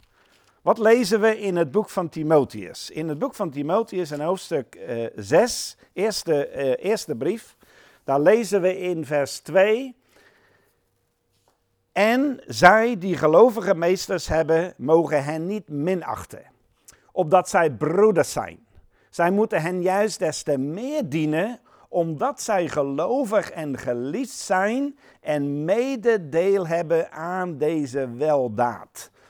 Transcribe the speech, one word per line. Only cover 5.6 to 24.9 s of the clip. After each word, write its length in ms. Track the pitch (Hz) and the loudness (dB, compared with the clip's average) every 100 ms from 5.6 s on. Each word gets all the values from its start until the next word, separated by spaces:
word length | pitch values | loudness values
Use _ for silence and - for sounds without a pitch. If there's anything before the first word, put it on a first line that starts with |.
| - - _ | -10 -14 _
eerste, 540 | 170 196 196 170 147 143 | -4 -4 -4 -2 0 -2
eh, 440 | 135 135 123 190 | -4 -2 -2 -2
eerste 240 | 214 - | -4 -4
brief, 420 | 117 147 226 - _ _ _ _ _ | -4 -4 -4 -10 _ _ _ _ _
daar 160 | - 139 | -2 2
lezen 400 | 156 220 190 196 | 4 4 2 0
we 180 | 180 185 | 0 0
in 260 | 180 165 | -4 -4
vers 340 | 135 147 135 - | -2 -2 -2 -6
twee: 580 | - 180 208 226 269 - _ _ _ _ _ _ _ _ _ _ _ _ _ _ _ _ _ _ _ | 0 4 4 2 -4 -14 _ _ _ _ _ _ _ _ _ _ _ _ _ _ _ _ _ _ _
"En 480 | 180 214 247 285 254 - | 0 2 2 0 -4 -10
zij 520 | 113 180 220 233 214 | 6 8 8 4 -2
die 180 | 190 170 | -4 0
gelovige 580 | 156 165 247 214 185 | 4 8 8 6 -2
meesters 540 | 165 175 190 - 180 - | 0 0 0 -2 -6 -2
hebben, 460 | 160 156 160 180 - | 0 2 0 0 -4
mogen 480 | 127 165 151 147 | 2 4 4 0
hen 220 | 139 160 175 | -2 -4 -6
niet 220 | 214 - | -8 -8
minachten, 760 | 143 165 185 - 107 - - - _ _ _ _ _ _ | -4 -2 -2 -4 -10 -12 -18 -20 _ _ _ _ _ _
opdat 360 | - 156 180 180 | -4 2 2 4
zij 220 | 185 165 | 2 2
broeders 640 | 117 147 180 214 165 135 | 0 0 4 4 4 0
zijn. 340 | - 92 82 _ - - _ _ | -4 -8 -12 _ -20 -20 _ _
Zij 200 | - 170 | -2 2
moeten 320 | 202 214 165 | 2 2 0
hen 200 | 160 180 | -2 -2
juist 360 | 175 196 214 - | 0 2 0 -2
des 240 | 165 - | -4 -4
te 160 | - 139 | -2 -2
meer 500 | 139 180 262 302 151 | -2 -6 -6 -4 -4
dienen, 520 | 156 151 156 214 240 _ _ _ | -2 0 0 -2 -6 _ _ _
omdat 540 | 180 165 147 254 - | -2 -2 -2 -4 -4
zij 260 | - 196 160 | -2 -2 0
gelovig 840 | 151 139 139 190 262 220 214 - | -2 -2 -2 -2 -2 0 -2 -2
en 280 | 170 151 123 | -6 -8 -6
geliefd 600 | 127 120 131 202 254 - | -4 -4 -4 -6 -6 -8
zijn 600 | - 185 208 254 285 | -2 0 0 -2 -4